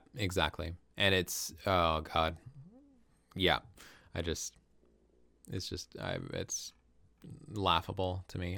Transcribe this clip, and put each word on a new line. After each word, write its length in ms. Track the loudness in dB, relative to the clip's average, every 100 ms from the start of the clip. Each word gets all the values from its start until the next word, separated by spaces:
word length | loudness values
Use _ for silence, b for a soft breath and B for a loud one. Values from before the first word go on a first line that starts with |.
| -2 -6
exactly. 580 | -2 0 0 -2 -8 -10 _ 2
And 160 | 4
it's, 400 | 4 2 -4 -8 -4 2
oh 340 | 6 6 4
God. 360 | 2 2 2 0 -10 -20 -20 -20 -20 _ _ _ _ 0
Yeah. 240 | 2 2 -2 b b b b -4
I 80 |
just, 320 | -4 -4 -8 -14 _ _ _ _ _ _ _ _ -10
it's 180 | -8 -8
just, 260 | -10 -10 -8
I, 160 | -6 -6 -6
it's 400 | -8 -6 -8 -10 -18 _ _ _ _ -18 -16 -10
laughable 760 | 0 4 4 2 -2 -2 -2 -6
to 100 | -6
me, 180 | -4